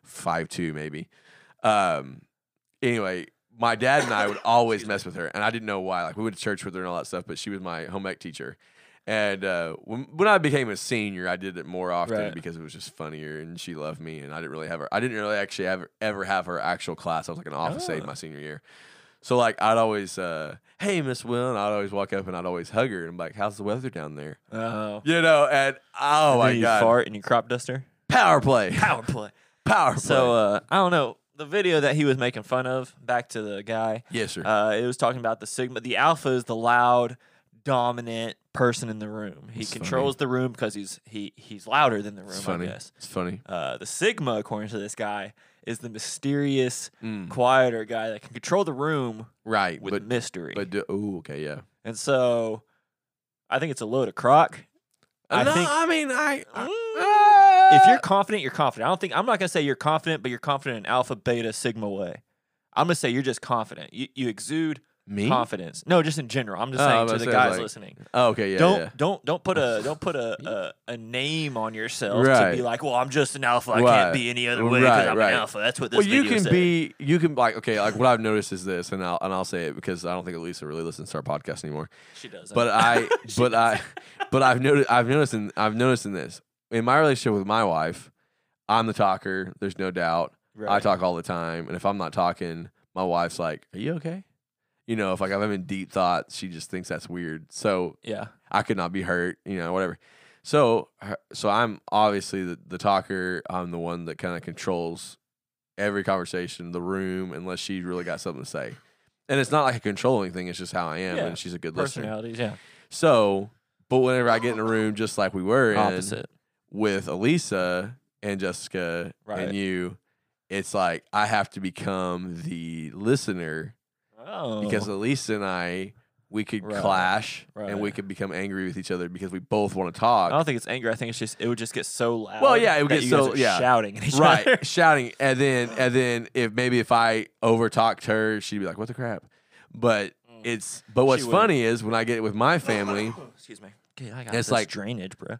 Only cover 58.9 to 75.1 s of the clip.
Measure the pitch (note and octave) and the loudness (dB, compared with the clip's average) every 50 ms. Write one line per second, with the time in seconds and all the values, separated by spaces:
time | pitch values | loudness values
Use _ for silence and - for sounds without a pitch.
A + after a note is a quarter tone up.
58.9 | F#3+ F3 - F3+ A#2+ D3+ G#3 B3+ A3 F3+ F#3+ F3 - F3 D3 C#3+ C3 - - D3+ | 0 0 -2 -2 0 0 0 2 0 0 0 -2 -2 0 0 0 -2 -2 0 0
59.9 | D#3 D3+ - E3 D#3+ D3+ G2 B2+ A#2+ A#2 - D3 C#3+ C3+ - C#3 A#2+ A2 - - | 0 0 0 -2 -4 -4 -4 -6 -8 -6 -4 -4 -4 -2 -4 -6 -8 -6 -4 -2
60.9 | A#2+ B2+ B2 - B2+ G2+ - B2+ A#2+ A#2 A2+ A2+ A2 - - B2 A2 A2+ G#2+ G#2 | 0 0 0 0 -4 -6 -2 -2 0 0 -2 -4 -4 -4 -4 -4 -4 -4 -6 -6
61.9 | G2 G2 F#2+ F2 - - - _ _ _ _ _ _ _ _ _ - - D3+ E3+ | -6 -6 -6 -8 -10 -12 -18 _ _ _ _ _ _ _ _ _ -2 0 2 2
62.9 | E3+ - - B2+ A#2+ C3 C3+ C3 A#2 - - - B2 A#2 A2 - D2 D2 D2+ - | 0 0 0 0 0 0 -2 -2 -4 -4 -4 -4 -2 -2 -2 -4 -10 -16 -18 -14
63.9 | - A#2 C3 - _ C#3 C3 A#2+ G#2 G2+ - - D3+ D#3+ D#3+ D#3 D3 B2+ _ _ | -12 -10 -12 -10 _ -4 -4 -4 -4 -6 -8 -6 -4 -2 -2 -2 -4 -6 _ _
64.9 | _ _ _ - G2+ G2+ G2+ - C3 B2+ A#2 - - F#2 F2 D#2 - - - - | _ _ _ -8 -4 -2 0 2 2 2 0 -2 -4 -8 -8 -10 -12 -8 -2 2
65.9 | F3+ E3+ D#3 D#3+ C#3+ D3 C3 A#2 B2 C3+ B2 G#2+ F#2+ E2+ A2+ C3+ C3 C3+ C#3+ C#3 | 4 4 4 2 0 -4 -4 -4 -4 -4 -4 -4 -4 -4 -4 -2 0 2 4 4
66.9 | A#2+ A2+ A2+ A2+ A2 A2 A#2 B2+ A#2 B2 B2+ A#2+ - F#2 A2+ G#2 - A2+ G2 F2+ | 6 4 4 4 2 0 0 2 4 6 6 4 4 0 -2 -6 -8 -12 -16 -18
67.9 | - - - - - B2 B2 A#2 G#2 - G#2 G2 F#2+ F#2+ D#3+ F3+ G3+ F#3 - B2+ | -20 -20 -12 -2 2 4 4 4 4 2 0 0 2 4 6 6 6 4 0 -4
68.9 | A#2+ B2 D3 F3+ G3 - - D3+ D#3 C3 - F#3 F#3 D#3+ C#3 A#2+ A2+ G#2+ A2 C#3 | -4 -2 -2 -2 -2 -2 -4 -4 -4 -2 -2 -2 0 2 2 2 0 0 -2 -4
69.9 | D#3 D#3 - F3+ D#3+ C3+ A#2 A2+ G#2 - C#3 - A2 G2 G#2+ - - _ _ - | -6 -4 -4 -4 -4 -4 -4 -4 -6 -8 -8 -6 -6 -6 -6 -8 -10 _ _ -12
70.9 | A#2+ A#2 A2+ A2+ A#2+ B2+ C3+ D3 D#3 D#3+ D#3 C#3+ B2+ A2+ A2 A2 A2+ A2 A2 A2+ | -12 -12 -10 -8 -6 -4 -4 -2 -2 -2 -4 -4 -4 -4 -6 -6 -6 -6 -8 -8
71.9 | - - A#2 G2+ G2+ A2+ B2+ C3+ C3+ A#2 G2+ F2+ - B2 B2 A#2 A#2 A#2+ D#3 C#3+ | -6 -4 -4 -2 2 4 6 6 6 6 6 4 2 0 -2 -2 -4 -4 -2 -2
72.9 | B2 B2 C3 C#3 B2+ D3+ C#3 - - C#3 C3+ A#2+ A#2+ A#2+ - B2 A2 A2+ B2 B2 | 0 0 0 0 2 0 0 0 -2 -2 0 2 2 2 2 2 4 6 8 8
73.9 | A#2 G#2+ F#2+ E2+ - B2+ A#2+ A#2+ B2 A#2+ A#2+ A#2+ A#2+ A#2 A2+ A#2 B2 B2 B2+ B2+ | 8 8 6 6 2 0 -2 -2 -2 -2 -2 0 0 2 2 4 4 6 8 8
74.9 | A#2 G#2+ F#2+ G#2 | 8 6 6 4